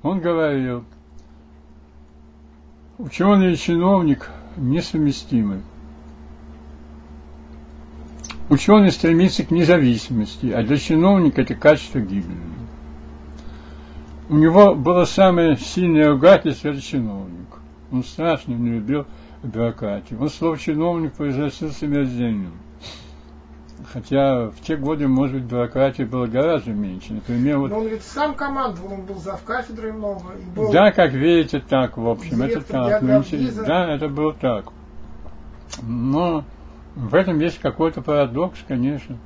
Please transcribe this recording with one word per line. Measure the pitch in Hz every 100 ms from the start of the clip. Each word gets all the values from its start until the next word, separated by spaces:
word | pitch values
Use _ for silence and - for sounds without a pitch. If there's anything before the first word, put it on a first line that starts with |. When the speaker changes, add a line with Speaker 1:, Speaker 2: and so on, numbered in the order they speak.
Speaker 1:
Он | 139 190
говорил: | 170 165 156 139 127 123 - - - - - - - - - - - - - - - - - - - - - -
«Ученый | 175 - 190 202 185
и | 165
чиновник | - 170 185 196 160 135 - - - -
несовместимы. | 123 156 170 160 147 135 - 123 104 95 - - - - - - - - - - - - - - - - - - - - - - - - - - - - -
Ученый | 139 - 214 190
стремится | - 165 165 185 -
к | 147
независимости, | 165 160 175 127 113 - 120 104 - 127
а | 110
для | 110 143
чиновника | - 160 180 196 156 131
это | -
качество | 113 151 151 - 135
гибельное». | 98 98 82 87 82 69 58 - - - - - - - - - - - - - - - -
У | 151
него | 160 180 202
было | 156 135 175
самое | 170 - 190 175 165 143
сильное | - - 180 156 151
ругательство, | 139 165 196 165 127 151
это | 139
чиновник. | - 143 113 98 95 87 - - - - -
Он | 127
страшно | 123 - 165 151 -
не | 120 120
любил | 117 107 147 139 - - -
бюрократию. | 123 110 117 107 104 101 85 107
Он | 147
слово | - 165 156
«чиновник» | - 151 170 170 156
произносил | - 147 135 147 - 156
с | 131
омерзением. | 147 143 131 123 120 107 90 82 - - - - - - - - - - - - -
Хотя | - - 139 139 127 113
в | -
те | - 156
годы, | 135 156 139
может | 131 139 131
быть, |
бюрократии | 120 123 120 131 135 131
было | 117 127 120
гораздо | 120 156 156 120
меньше. | 104 101 92 -
Например, | 107 113 120 135 143
вот | 135
Speaker 2:
Но | 208
он | 220
ведь | 220
сам | - 277 302
командовал, | 285 277 269 247 175 196
он | 196
был | 185 190
завкафедрой | 170 - - 254 233 226 220
много. | 214 208 185 180 -
И | - 202
был | 214
Speaker 1:
Да, | 165 208
как | 196 165
видите, | 131 156 170 147 143
так, | - 135 123 -
в | 117
общем, | 113 - 117
это | 135
Speaker 2:
директор | 226 - 135 123
Speaker 1:
так. | 160
Ну, | 131
Speaker 2:
географии. | 131 135 147
Speaker 1:
интерес-, | 131 214 -
да, | 170 175
это | 147 151
было | 139 156
так. | 151 131 107 - - - - - - - - - - - -
Но | 113 120 127 147 175 160 139 - - - -
в | - 113
этом | 151 190 160
есть | 165 -
какой-то | 143 - 160 160
парадокс, | 139 147 135 123 180 - -
конечно. | 131 131 143 - 120